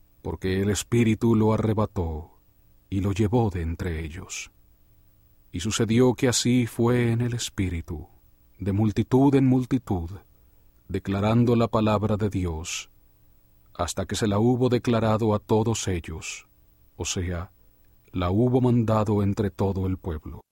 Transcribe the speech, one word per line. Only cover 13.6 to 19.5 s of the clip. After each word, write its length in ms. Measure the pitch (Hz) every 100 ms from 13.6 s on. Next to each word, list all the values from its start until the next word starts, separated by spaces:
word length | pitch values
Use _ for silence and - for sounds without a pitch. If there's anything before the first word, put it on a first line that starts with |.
| _ -
hasta 280 | 87 - 95
que 100 | 104
se 100 | 107
la 140 | 101
hubo 280 | 117 123 127
declarado 640 | 120 123 113 110 110 113
a 40 | 104
todos 480 | - 110 113 110 -
ellos, 640 | 90 - 80 - - - _ _ _ _ -
o 80 |
sea, 480 | 87 98 90 87 87 _ _ _ _ _ _
la 180 | - 90
hubo 300 | 101 123 127
mandado 600 | 123 120 110 110 107 104
entre 280 | 101 98 101